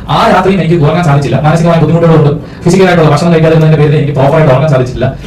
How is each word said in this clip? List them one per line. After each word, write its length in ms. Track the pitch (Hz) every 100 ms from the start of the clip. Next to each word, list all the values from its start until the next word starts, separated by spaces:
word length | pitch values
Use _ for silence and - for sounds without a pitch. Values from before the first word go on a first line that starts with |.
| -
ആ 220 | - - 185
രാത്രിയും 260 | 190 190
എനിക്ക് 220 | 165 170
ഉറങ്ങാൻ 200 | 147 175
സാധിച്ചില്ല. 380 | 160 143 - -
മാനസികമായ 380 | 151 165 170 160
ബുദ്ധിമുട്ടുകളുണ്ട്, 840 | 151 165 170 156 139 - - -
ഫിസിക്കലായിട്ടുള്ള 480 | 170 185 185 175 151
ഭക്ഷണം 220 | 139 175
കഴിക്കാതിരുന്നതിന്റെ 500 | 160 156 156 156 147
പേരിൽ 140 | 147 143
എനിക്ക് 160 | 135
പ്രോപ്പറായിട്ട് 380 | - 139 160 135
ഉറങ്ങാൻ 200 | 127 156
സാധിച്ചില്ല. 420 | 131 123 - - -